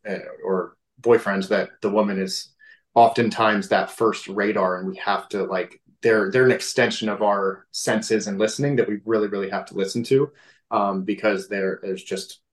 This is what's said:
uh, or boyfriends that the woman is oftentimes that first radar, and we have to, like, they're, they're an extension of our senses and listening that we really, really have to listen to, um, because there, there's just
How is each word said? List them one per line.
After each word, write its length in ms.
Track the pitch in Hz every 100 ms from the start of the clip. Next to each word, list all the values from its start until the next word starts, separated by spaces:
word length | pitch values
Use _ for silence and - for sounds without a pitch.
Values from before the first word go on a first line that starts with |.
| 107
uh, 100 | 95 - -
or 320 | 95 92 87 _ _ _
boyfriends 480 | 117 113 104 98 92
that 220 | 104 92 -
the 80 | 104
woman 300 | 104 101 95
is 340 | 95 - - _ - _ _
oftentimes 720 | - 117 - 113 113 110 104 95
that 200 | 107 -
first 380 | - 113 98 -
radar, 500 | 98 104 101 92 90
and 100 | 95
we 80 | 92
have 300 | - 98 -
to, 120 | 101
like, 400 | 95 92 87 - _ _
they're, 300 | 113 113 98
they're 140 | 127
an 80 | 127
extension 560 | 120 - - 117 - 110
of 140 | 101
our 440 | 104 101 95 95 _
senses 560 | - - 110 - 110 98
and 100 | 98
listening 380 | 110 - 143 131
that 120 | 104
we 120 | 104
really, 220 | 110 110 104
really 240 | 101 95
have 160 | 98 98
to 80 |
listen 300 | 98 95 120
to, 260 | 117 135 147 _ _ _ _
um, 320 | 107 101 95
because 460 | 92 98 110 95 95
there, 320 | 98 95 92
there's 220 | 98 92
just 360 | - 92 - - _